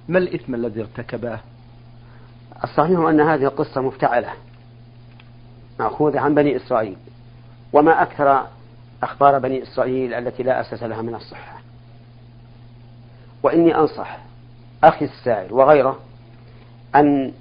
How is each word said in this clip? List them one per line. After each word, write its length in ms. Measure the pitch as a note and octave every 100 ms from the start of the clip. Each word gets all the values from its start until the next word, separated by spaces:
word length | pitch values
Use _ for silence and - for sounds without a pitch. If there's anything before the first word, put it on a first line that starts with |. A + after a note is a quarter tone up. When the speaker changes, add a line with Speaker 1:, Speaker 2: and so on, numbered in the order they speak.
| -
Speaker 1:
ما 100 | F3+
الإثم 380 | F3+ E3+ - A#2+
الذي 260 | A#2+ G#2+
ارتكبه؟ 580 | G2+ - - A#2 A#2+ A2 - - - - - - - - - - - -
Speaker 2:
الصحيح 360 | - - D3+ F3+
أن 220 | D#3+ D#3
هذه 220 | D3+ C#3+
القصة 380 | C3+ D3 D3 C3+
مفتعلة، 480 | C3 - C#3 A#2+ - - - - - - - - - - - - - - - -
مأخوذة 400 | A2 - D3+ C3
عن 160 | C3+ D3+
بني 200 | C#3+ B2+
إسرائيل، 420 | - B2 A2 F#2 - - - - - - -
وما 280 | D3 D#3 E3
أكثر 460 | E3+ - C#3 C3+ - - - - - -
أخبار 360 | B2 - C#3 C#3
بني 240 | B2+ C3
إسرائيل 500 | A#2 - B2 C3 B2+
التي 300 | A#2 A#2+ A2+
لا 180 | B2+ B2+
أساس 220 | A#2 A2
لها 180 | A#2 A2
من 140 | A#2 A2
الصحة. 480 | - - - - - - - - - - - - - - - - - - - - - -
وإني 340 | C3+ D#3 E3 D3+
أنصح 400 | D3+ - - - - - - - - -
أخي 220 | D#3+ - C#3+
السائل 480 | - B2+ G#2+ F#2
وغيره 460 | A#2 C3+ D3+ C3 C3 - - - - - - - - - C#3+
أن 360 | D3 C#3+ C3 -